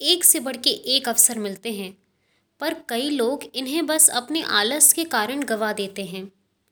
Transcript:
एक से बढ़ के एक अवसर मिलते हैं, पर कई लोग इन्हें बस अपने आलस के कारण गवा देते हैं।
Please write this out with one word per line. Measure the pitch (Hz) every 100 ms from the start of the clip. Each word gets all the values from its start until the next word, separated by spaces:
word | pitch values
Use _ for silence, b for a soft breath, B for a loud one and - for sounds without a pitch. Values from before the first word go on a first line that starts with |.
एक | 285 359
से | 349 320
बढ़ | 254 240
के | 269
एक | 214 - 262 262
अवसर | 226 - 226
मिलते | 202 190 233
हैं, | 208 185 196 _ _ _ _ _ -
पर | 294 330 -
कई | 233 285
लोग | 285 226 277 -
इन्हें | - 262 311 302
बस | 311 -
अपने | 247 247 311
आलस | - 208 214 294 311
के | -
कारण | 330 240 214 277
गवा | 269 220 214
देते | 208 196 196
हैं। | 190 190 190 _ _ _ _